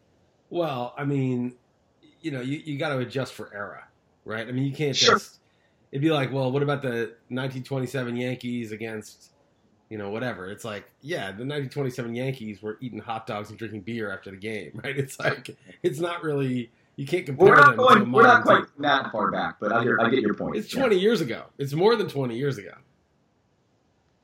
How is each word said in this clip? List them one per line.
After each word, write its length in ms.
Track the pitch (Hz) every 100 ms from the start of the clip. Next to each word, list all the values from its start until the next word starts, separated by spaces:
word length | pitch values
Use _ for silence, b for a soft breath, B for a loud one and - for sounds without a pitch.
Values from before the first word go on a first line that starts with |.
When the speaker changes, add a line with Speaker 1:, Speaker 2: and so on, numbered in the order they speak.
| _ _ _ _ _
Speaker 1:
Well, 420 | 175 165 127 123 -
I 100 | 143
mean, 500 | 139 131 123 123 - _ _ _ _ _ _
you 80 | 160
know, 120 | 135
you, 200 | 127 151
you 140 | 156 143
gotta 220 | 160 135
adjust 340 | 120 131 123
for 180 | - 107
era, 340 | 101 98 78 - _ _ _ -
right? 220 | 110 113
I 40 |
mean, 140 | 127 139
you 80 |
can't 220 | 135 147 127
Speaker 2:
Sure. 200 | - -
Speaker 1:
just, 240 | - - _ _ _ _ _
it'd 100 | 135
be 80 | 156
like, 220 | 151 127
well, 180 | 135 131
what 120 | 135
about 180 | 143 139
the 320 | 131 117 113 - -
nineteen 340 | 123 135 131
twenty-seven 520 | 123 135 127 135 120 120
Yankees 540 | 123 123 123 120 110
against, 560 | 107 113 110 107 - - _ _ _ _ _ -
you 80 | 107
know, 120 | 101
whatever. 400 | 110 127 95 92
It's 160 | 104 113
like, 200 | 101 - _
yeah, 300 | 135 170 98
the 140 | 98 131
nineteen 240 | 147 131
twenty-seven 460 | 143 135 123 117 117
Yankees 460 | 131 131 110 101
were 160 | 107 107
eating 180 | 127 107
hot 280 | 110 113 117
dogs 220 | 107 107
and 80 | 107
drinking 240 | 113 104
beer 300 | 92 117 104
after 200 | 95 101
the 60 | 95
game, 440 | 104 107 78 -
<laughs> 20 |
right? 140 | 139 139
It's 200 | 139 -
like, 360 | - 143 - - b b
it's 160 | 180 147
not 240 | 175 170
really, 480 | 156 143 131 123 113 _ _ -
you 100 | 139
can't 200 | 175 175
compare 220 | 135 185
Speaker 2:
We're 60 | -
not 100 | 294
Speaker 1:
them 60 | 226
to 60 |
Speaker 2:
going, 180 | 254 247
Speaker 1:
a 100 | 208
Speaker 2:
we're 120 | 247
not 40 | 247 233
Speaker 1:
modern 40 |
Speaker 2:
quite 300 | 233 190 -
Speaker 1:
team. 80 | -
Speaker 2:
that 280 | 143 139 135
far 180 | 110 98
back, 280 | 95 87 -
but 120 | 104
I 120 | 117
hear, 160 | 120 107
I 80 | 117
get 120 | 131
your 120 | 104
point. 220 | - 82 214
Speaker 1:
It's 180 | -
Speaker 2:
Yeah. 60 | 240
Speaker 1:
twenty 180 | 262 190
years 220 | 202 226
ago. 220 | 143 95 - -
It's 140 | 139
more 220 | 147 202 233
than 120 | 175
twenty 280 | 139 127 113
years 220 | 139 107
ago. 160 | 95 - _ _ _ _ _ _ _ _ _ _ _ _ _ _